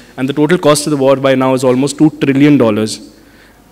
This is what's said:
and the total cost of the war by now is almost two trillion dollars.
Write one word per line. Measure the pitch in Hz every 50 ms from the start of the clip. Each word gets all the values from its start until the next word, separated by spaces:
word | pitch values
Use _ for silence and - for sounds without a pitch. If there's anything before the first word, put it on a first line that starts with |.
| - - -
and | 131 131
the | 131
total | 139 147 151 151 180
cost | 175 147 147 151 151 -
of | 165
the | 151
war | 139 131 135 135
by | 131 135 135 135
now | 131 131 131
is | 131 127
almost | 135 127 123 127 139 143 - -
two | 151 156
trillion | - - 151 135 135 135 147 151 147
dollars. | 127 120 113 107 110 110 107 - - - - - _ _ _ _ _ _ _ _ _ _ _